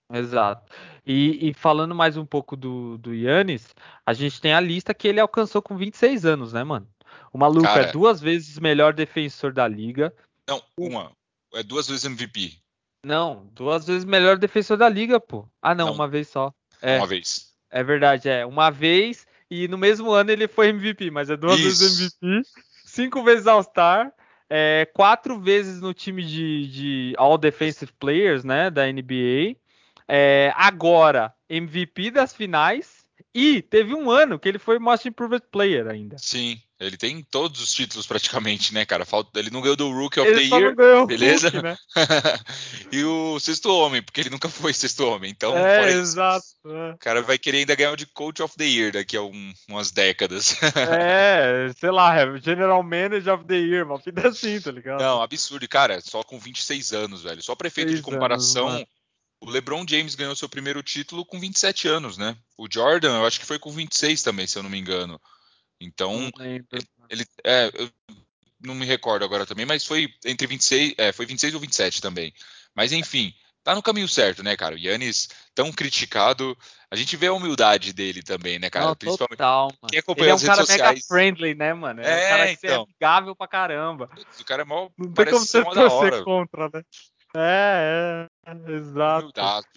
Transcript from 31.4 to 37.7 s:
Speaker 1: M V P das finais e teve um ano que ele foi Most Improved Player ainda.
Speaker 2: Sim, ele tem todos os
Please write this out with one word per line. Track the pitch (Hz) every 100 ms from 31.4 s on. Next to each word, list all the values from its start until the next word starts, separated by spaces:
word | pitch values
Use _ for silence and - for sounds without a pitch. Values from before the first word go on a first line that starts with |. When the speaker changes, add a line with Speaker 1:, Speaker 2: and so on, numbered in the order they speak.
| _
Speaker 1:
M | 165 170
V | 165 170
P | - 208
das | 262 262
finais | - 208 160 156 247 - _ _ _ _
e | 233 294 254
teve | - 214 214
um | 302 269
ano | 254 302 160
que | 190
ele | 196
foi | - 233
Most | 226 233 247
Improved | 226 233 240 -
Player | 202 202 147 110
ainda. | 107 107 135
Speaker 2:
Sim, | - 123 120 113 _ _
ele | 98 92
tem | 117 160
todos | 147 139 160 131
os | 117